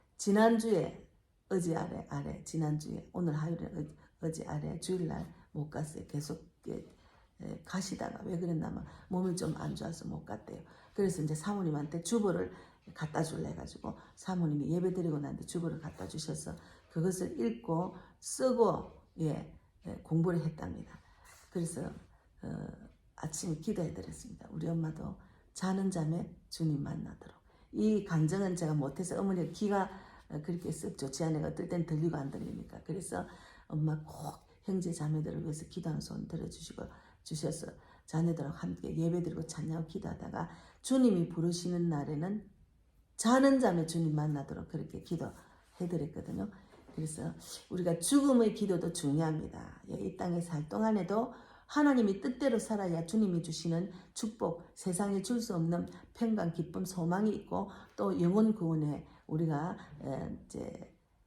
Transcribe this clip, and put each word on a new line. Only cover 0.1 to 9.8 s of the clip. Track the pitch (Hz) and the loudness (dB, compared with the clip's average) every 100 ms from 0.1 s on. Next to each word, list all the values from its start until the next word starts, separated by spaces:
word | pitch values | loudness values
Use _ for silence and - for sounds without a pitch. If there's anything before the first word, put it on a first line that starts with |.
| - | -4
지난주에, | - 208 226 226 226 185 - - - _ _ _ - | 4 8 8 8 4 4 2 -4 -16 _ _ _ -2
어제 | 190 170 156 | 0 2 0
아래, | 175 - - | -2 -6 -6
아래, | 143 143 - | -4 -4 -8
지난주에, | - 160 151 151 151 110 - | -4 0 0 0 -2 -8 -6
오늘 | 180 170 | -2 0
화요일에, | 151 160 165 - | 2 0 -2 -4
어, | 165 151 - - _ | -6 -8 -10 -20 _
어제 | 165 - - | -4 -4 -4
아래, | 151 151 170 | -4 -4 -4
주일날 | - 185 160 147 170 - - | -2 0 0 -2 -6 -12 -10
못 | 156 147 | -6 -6
갔어요. | - 156 - - | -4 -6 -8 -6
계속, | 147 151 - - _ - | -6 -4 -8 -12 _ -8
예, | - - - - - _ - | -8 -10 -18 -20 -20 _ -12
예, | - - - | -10 -10 -6
가시다가 | 185 190 - - - | -4 -4 -4 -6 -6
왜 | - 170 | -4 -2
그랬나 | 175 160 - | 0 0 -2
하면 | - - - - | -4 -8 -12 -4
몸이 | 180 185 175 | 0 2 0
좀 | 160 - | -2 -2
안 | 147 | -4
좋아서 | 135 | -4